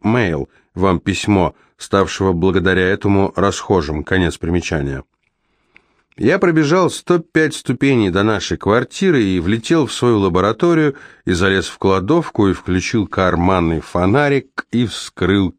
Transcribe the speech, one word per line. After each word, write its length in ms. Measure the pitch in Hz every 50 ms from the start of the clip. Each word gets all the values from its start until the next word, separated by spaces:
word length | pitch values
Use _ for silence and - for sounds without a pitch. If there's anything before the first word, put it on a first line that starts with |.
mail", 460 | - 104 113 123 110 90 80 71 69 - _ _ _ _ -
"Вам 240 | 90 92 98 90 80
письмо", 560 | - - 92 - - - 104 95 87 - - _ _ _ _ -
ставшего 540 | - - - 98 95 90 - - 98 95
благодаря 560 | 90 82 87 95 87 95 87 95 92 92 92 92
этому 460 | 101 101 - 101 101 98 98 - -
расхожим. 680 | - 95 101 90 - - - 104 90 76 73 76 76 73
Конец 340 | - 95 92 87 82 - -
примечания. 640 | - 82 87 87 - - 85 76 71 69 67 65 - _ _ _ _ _ _ _ _ _ _ _ _ _ _ _ _ _ _ _ _ _ _ -
Я 220 | - 123 170 196
пробежал 500 | 196 175 165 156 156 139 165 190 180 -
сто 300 | - - - - 175 175
пять 360 | 170 _ - 160 156 147 -
ступеней 560 | - - - 127 - 139 139 135 120 104 95
до 100 | 82 98 101
нашей 340 | 110 107 95 - - 90 -
квартиры 640 | - 98 104 123 156 - - - 190 190 160 131 107
и 160 | 95 92 90
влетел 480 | 80 90 110 113 - - 165 165 139 113
в 60 | -
свою 260 | - 123 123 117 104
лабораторию, 760 | 98 95 82 92 90 107 113 - 180 175 170 156 156 147 139 - - - - _ -
и 80 | -
залез 360 | 104 82 95 95 95 95 98 -
в 100 | - -
кладовку, 720 | - 95 95 95 92 104 156 170 156 - - - 104 98
и 40 | 87
включил 540 | - - - 90 92 87 - - 117 101 -
карманный 720 | - 98 92 90 85 80 87 92 95 90 85 82 82 76
фонарик, 880 | - - - 87 90 95 107 143 147 143 143 135 - _ _ - - _
и 140 | - 117 123
вскрыл 680 | 104 - - - - - - 92 87 98 101 98 85 -